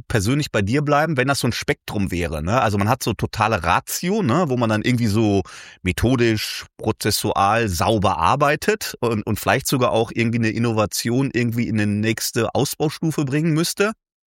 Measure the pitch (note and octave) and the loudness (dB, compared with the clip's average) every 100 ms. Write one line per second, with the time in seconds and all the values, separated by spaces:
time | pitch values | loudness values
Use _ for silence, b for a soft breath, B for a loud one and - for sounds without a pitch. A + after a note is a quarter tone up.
0 | - A#2 G2 C#3+ D3 A#2 G2 C3+ D3 C#3+ | -2 0 2 0 0 0 0 0 2 2
1 | D#3+ C#3 B2+ C#3 B2+ - - D3 - G#2+ | 2 0 0 0 -2 -2 -4 -4 -4 -4
2 | F#2+ F2 E2+ D2+ D#2 B2 A2+ G2+ G2+ C3 | -2 -2 -4 -4 -2 0 2 2 0 0
3 | - A2 - - G#2+ A2 E2+ G2 - - | -2 -2 -2 0 0 0 2 0 0 -6
4 | F3 G#3+ E3 D#3 F3 B2 A#2 G#2+ G#2 B2 | -2 0 2 2 2 2 2 0 0 0
5 | A#2 G2+ A2+ G2 F#2 B B B F#2 F2 | 2 2 4 2 0 B B B -4 0
6 | A2+ B2+ A#2+ G#2+ - - - - - - | 2 2 2 0 -4 -10 -14 -8 -4 -2
7 | A2 G2+ G#2+ - G2 A2 A#2 E2 F#2 A2+ | -2 -2 0 2 2 2 0 0 0 2
8 | G2 D#2 E2 C3 C#3+ D3+ - G#3+ - - | 2 2 2 4 2 0 0 -2 -4 -6
9 | A2+ A2+ G#2+ G#2+ - A2+ - C3+ B2 A2 | -2 -2 -2 -2 0 0 0 0 2 2
10 | A2+ - A#2 A#2 A2+ A2 A#2 A2 G#2+ - | 0 0 0 0 0 0 0 0 0 -2
11 | A#2+ A#2+ C#3 - A#2+ A#2 A2+ G#2+ G#2 G#2 | -2 0 0 0 -2 -2 -2 0 0 0
12 | A2 A2+ - - A2 - B2+ - D3+ - | 0 -2 -4 -2 -2 0 -2 -2 -4 -2
13 | E3 D3+ D3 C#3+ E3 D3+ E3+ - G3+ A3 | -4 -2 -2 0 0 0 0 0 -2 -4
14 | _ _ | _ _